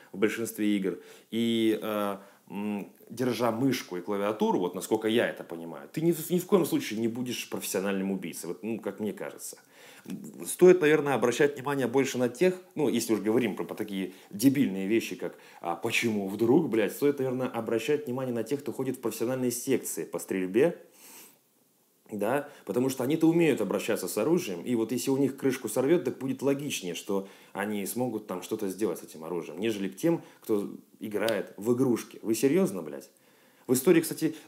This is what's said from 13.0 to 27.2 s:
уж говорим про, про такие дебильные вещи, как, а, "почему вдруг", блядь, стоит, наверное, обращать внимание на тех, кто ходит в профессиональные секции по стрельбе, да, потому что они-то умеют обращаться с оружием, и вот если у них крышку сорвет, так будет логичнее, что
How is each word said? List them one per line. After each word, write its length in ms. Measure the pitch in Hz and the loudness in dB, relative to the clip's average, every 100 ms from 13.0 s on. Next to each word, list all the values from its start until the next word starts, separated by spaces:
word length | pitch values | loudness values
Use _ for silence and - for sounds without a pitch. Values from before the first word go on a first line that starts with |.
| 113 | 2
уж 80 | 104 | 0
говорим 360 | 101 117 113 87 | 2 2 2 -2
про, 80 | |
про 100 | 85 | -6
такие 380 | 95 98 98 92 - - | -6 -6 -4 -6 -8 -14
дебильные 560 | 101 139 139 107 95 95 | 2 4 4 2 0 0
вещи, 300 | 113 - 92 | 0 -2 -6
как, 200 | 87 - - - | -10 -12 -20 -10
а, 160 | 85 85 | -8 -4
"почему 520 | 117 - 117 104 95 | -2 0 0 0 -2
вдруг", 420 | 104 113 151 143 | 2 4 6 4
блядь, 220 | 110 95 | 2 0
стоит, 260 | - 143 135 | 2 0 0
наверное, 300 | 131 127 127 | -2 -2 -4
обращать 580 | 143 113 117 - 147 123 | -4 -2 -2 0 -2 -2
внимание 280 | 123 131 | -4 -4
на 80 | 117 | -4
тех, 180 | 110 139 | -4 -4
кто 120 | 123 | -4
ходит 240 | 107 131 131 | -4 -4 -4
в 40 | |
профессиональные 500 | 113 - 117 131 123 | -4 -2 -2 0 -2
секции 540 | 117 - 113 - - | -2 0 0 0 -6
по 140 | 78 87 | -6 -6
стрельбе, 600 | - 95 92 104 165 - - - - - - _ _ _ _ _ _ _ - | -4 -2 2 4 4 2 -12 -20 -20 -20 -20 _ _ _ _ _ _ _ -12
да, 380 | 107 101 143 143 - | -4 0 0 -4 -10
потому 240 | - 104 131 | -4 0 0
что 160 | 135 | 0
они-то 240 | 127 160 160 | 0 4 4
умеют 320 | 165 160 113 | 6 4 4
обращаться 480 | 98 98 101 104 90 | 0 0 0 -2 -2
с 80 | 104 | 0
оружием, 460 | 123 175 107 87 | 2 2 0 -6
и 120 | 123 117 | -2 0
вот 160 | 110 | 0
если 180 | 123 - | -2 0
у 80 | 135 | 2
них 180 | 139 - | 2 2
крышку 320 | 135 131 107 | 0 0 -2
сорвет, 360 | 127 131 170 | 0 4 2
так 120 | 131 - | 2 -4
будет 240 | 135 131 | -4 -2
логичнее, 540 | 131 139 143 - 92 | 0 0 -2 -6 -6
что 340 | 85 - 98 | -8 -4 -4